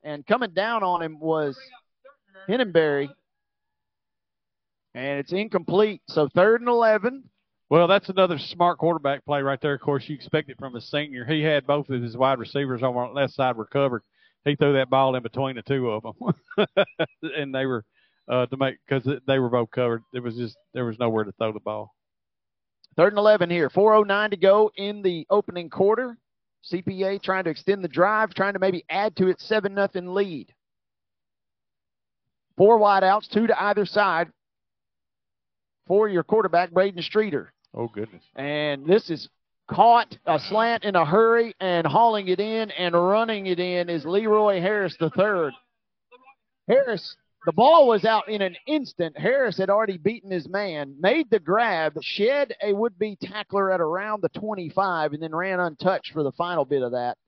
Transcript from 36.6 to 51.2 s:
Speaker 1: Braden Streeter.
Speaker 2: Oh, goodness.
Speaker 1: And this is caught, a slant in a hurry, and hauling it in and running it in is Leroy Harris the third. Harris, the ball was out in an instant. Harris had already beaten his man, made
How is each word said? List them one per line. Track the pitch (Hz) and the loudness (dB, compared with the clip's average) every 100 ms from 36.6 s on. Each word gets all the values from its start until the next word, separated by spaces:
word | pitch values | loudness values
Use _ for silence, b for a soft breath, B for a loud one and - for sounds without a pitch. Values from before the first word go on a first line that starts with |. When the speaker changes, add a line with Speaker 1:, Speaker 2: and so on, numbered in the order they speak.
| 180 | 2
Speaker 1:
Braden | 170 196 175 | 0 0 -2
Streeter. | - 214 214 143 - _ _ | -2 0 0 -4 -8 _ _
Speaker 2:
Oh, | - 117 | -10 -8
goodness. | 104 107 90 _ - | -8 -12 -14 _ -10
Speaker 1:
And | 139 151 151 139 147 | -6 -4 -2 -4 2
this | 208 - | 2 2
is | 156 - _ _ _ - | -10 -10 _ _ _ -8
caught, | - 226 233 214 - - | 4 6 6 2 -8 -2
a | 156 | -2
slant | - 214 233 233 208 | 0 0 0 0 0
in | 185 | 2
a | |
hurry, | 151 196 226 233 233 - | 4 4 6 4 0 -4
and | 185 175 160 | -2 0 2
hauling | 196 233 214 190 | 4 4 2 -2
it | 185 | -2
in | 208 220 214 | -2 -4 -4
and | 147 180 175 | -4 0 2
running | 180 208 226 208 190 | 2 2 0 -4 -4
it | 175 | -4
in | 180 180 175 | -2 -4 -4
is | 170 143 | -6 -2
Leroy | 196 220 214 214 190 | -2 2 2 2 0
Harris | 180 214 185 - | 0 -2 -4 -4
the | 160 | -4
third. | - 208 190 151 - _ _ _ _ _ _ _ _ _ _ - | 0 0 0 -4 -6 _ _ _ _ _ _ _ _ _ _ 0
Harris, | 254 262 202 - - _ _ - | 0 2 -4 -8 -20 _ _ -2
the | |
ball | 160 262 330 269 | 4 6 8 6
was | 214 220 | 4 2
out | 220 185 | 0 -2
in | 214 | -4
an | 190 175 - | -4 -4 -2
instant. | 302 254 - 165 151 | -2 -2 -6 -6 -2
Harris | 170 277 247 185 | 0 0 0 -2
had | 185 | 0
already | 202 220 185 | 2 0 -4
beaten | 160 233 196 | -10 -14 -8
his | 185 156 | -8 -4
man, | 196 202 151 139 139 | -6 -4 -6 -10 0
made | 185 302 | 2 2